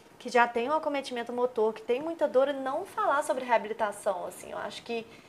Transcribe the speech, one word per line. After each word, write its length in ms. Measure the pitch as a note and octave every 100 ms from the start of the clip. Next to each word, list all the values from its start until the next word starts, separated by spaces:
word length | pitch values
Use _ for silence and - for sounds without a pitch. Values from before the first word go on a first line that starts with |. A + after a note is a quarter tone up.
| - -
que 100 | B3
já 160 | A#3+ A#3+
tem 240 | A#3 B3
um 40 |
acometimento 580 | D#4 D#4 C#4+ C#4 B3 A#3
motor, 420 | A#3+ B3 A#3+ A3
que 80 | A3
tem 200 | - B3
muita 260 | D#4+ E4 D4
dor, 220 | B3+ C4+
e 40 |
não 320 | C4+ C4 D4 F#4+
falar 380 | - G4+ C#4+
sobre 220 | D4 C4 B3
reabilitação, 800 | A3+ G#3 G#3+ G#3 G3+ G#3+ F3+ F3+
assim, 260 | - -
eu 60 | F3+
acho 260 | G3+ -
que 240 | - A#3 A3+ -